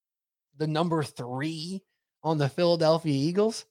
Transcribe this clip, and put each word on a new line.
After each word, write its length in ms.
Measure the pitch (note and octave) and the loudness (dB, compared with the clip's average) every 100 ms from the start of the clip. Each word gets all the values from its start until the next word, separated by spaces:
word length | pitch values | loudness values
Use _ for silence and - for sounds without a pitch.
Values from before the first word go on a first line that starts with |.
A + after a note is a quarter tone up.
| _ _ _ _ _ C#3+ | _ _ _ _ _ -6
the 100 | D#3 | -2
number 380 | D#3 F3 D#3+ | 0 0 0
three 800 | C#3+ - B2 B2+ D#3 E3 E3 F#3+ - _ _ _ | -2 -8 -10 -6 -6 -8 -10 -10 -12 _ _ _
on 140 | D3+ D#3+ | -2 0
the 100 | C#3 | 0
Philadelphia 680 | - F3 E3+ D#3 E3 D#3+ | 2 2 4 4 4 2
Eagles? 500 | C3+ D3 F3+ G#3+ A3+ - | 0 0 2 0 -2 -12